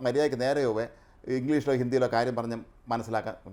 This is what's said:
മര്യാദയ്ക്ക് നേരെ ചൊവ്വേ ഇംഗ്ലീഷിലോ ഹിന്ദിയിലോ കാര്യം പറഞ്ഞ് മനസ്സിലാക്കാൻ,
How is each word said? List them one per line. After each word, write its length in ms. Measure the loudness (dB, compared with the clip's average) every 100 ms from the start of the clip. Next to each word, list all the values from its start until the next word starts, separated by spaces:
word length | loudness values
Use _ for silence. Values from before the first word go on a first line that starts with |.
മര്യാദയ്ക്ക് 400 | 0 2 2 2
നേരെ 200 | 0 2
ചൊവ്വേ 260 | 2 0 -4 -8 -20 -18 -4
ഇംഗ്ലീഷിലോ 460 | -2 2 0 2
ഹിന്ദിയിലോ 340 | 0 2 2 2
കാര്യം 220 | 2 0 -2
പറഞ്ഞ് 220 | -4 -6 -10 -20 -6
മനസ്സിലാക്കാൻ, 480 | -6 -2 -4 -4 -10 -14